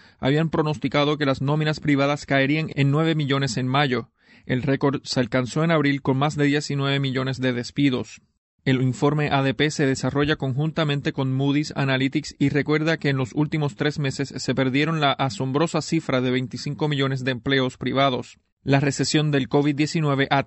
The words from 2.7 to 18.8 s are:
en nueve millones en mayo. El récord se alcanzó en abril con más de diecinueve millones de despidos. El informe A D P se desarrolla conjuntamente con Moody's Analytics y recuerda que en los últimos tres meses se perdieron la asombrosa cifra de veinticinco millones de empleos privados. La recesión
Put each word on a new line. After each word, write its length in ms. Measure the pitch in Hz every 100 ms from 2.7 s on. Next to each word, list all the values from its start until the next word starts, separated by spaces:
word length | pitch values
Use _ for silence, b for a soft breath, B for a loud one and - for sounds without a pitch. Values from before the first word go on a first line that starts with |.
en 160 | 143 139
nueve 260 | 143 160 160
millones 420 | 143 139 139 131
en 100 | 127
mayo. 440 | 135 147 123 - b b b -
El 180 | 127
récord 380 | 127 135 143 139
se 160 | - -
alcanzó 440 | 120 131 123 156 165
en 60 |
abril 300 | 165 143 139
con 160 | - 131
más 180 | 147 147
de 100 | 143
diecinueve 560 | 147 147 139 139 139
millones 380 | 139 127 131 127
de 120 | 127
despidos. 720 | 120 120 - 143 123 110 - _ _ _ _
El 180 | - 131
informe 480 | 131 123 143 151 147
A 120 | 139
D 100 | 135
P 160 | 127 151
se 160 | 147 139
desarrolla 520 | 131 131 143 147 156
conjuntamente 760 | 135 127 160 151 156 143 156
con 180 | 147 131
Moody's 400 | 131 139 143 151 -
Analytics 600 | 135 131 135 151 147 -
y 100 | 143
recuerda 480 | 143 139 151 156 160
que 120 | 147
en 80 | 135
los 120 | 131 -
últimos 400 | 147 160 143 -
tres 240 | 151 147
meses 340 | 139 131 139 123
se 200 | - 127
perdieron 440 | 131 127 151 160
la 120 | 147
asombrosa 720 | 131 135 - 135 135 165 165
cifra 360 | - 165 - 131
de 120 | 127
veinticinco 560 | 127 127 120 147 143 151
millones 360 | 143 135 135
de 60 | 127
empleos 480 | 123 139 135 127 -
privados. 640 | 127 123 139 123 120 - _ _
La 160 | -
recesión 500 | 139